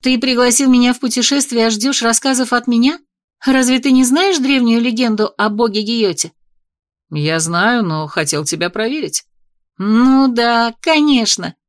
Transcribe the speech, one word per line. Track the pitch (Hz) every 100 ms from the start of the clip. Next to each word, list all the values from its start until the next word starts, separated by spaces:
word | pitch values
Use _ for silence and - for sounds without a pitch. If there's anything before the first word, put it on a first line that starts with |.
Ты | 254 254
пригласил | 262 247 247 233 269
меня | 247 247
в | 247
путешествие, | 254 240 220 285 269 233 226
а |
ждешь | 214 254 277
рассказов | 233 226 269 254 247
от | 240 240
меня? | 233 254 339 _ _ _ _
Разве | - 269 254 254
ты | 269
не | 262
знаешь | 254 285 381 349
древнюю | 262 269 233 226
легенду | 240 226 247 214 214 -
о | 214
боге | 208 233 202
Гиоте?» | 208 233 208 165 165 _ _ _ _ _ _ _ _
«Я | 151 151 160
знаю, | 160 170 208 240
но | 190 156 151
хотел | - 156 147
тебя | 147 165 175
проверить». | 208 220 302 247 - _ _ _ _ _ _
«Ну | 196 220 254 262 262
да, | 240 233 233 233 233
конечно». | - 320 294 269 214 - 170 -